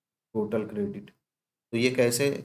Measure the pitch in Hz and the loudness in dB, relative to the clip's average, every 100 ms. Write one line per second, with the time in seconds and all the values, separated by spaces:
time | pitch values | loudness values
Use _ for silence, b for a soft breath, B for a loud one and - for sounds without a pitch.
0 | _ _ _ 110 104 110 104 104 101 101 | _ _ _ -4 -2 -2 -4 -4 -4 -6
1 | - _ _ _ _ _ _ 117 127 127 | -14 _ _ _ _ _ _ 0 2 4
2 | 120 123 139 - | 2 4 0 -2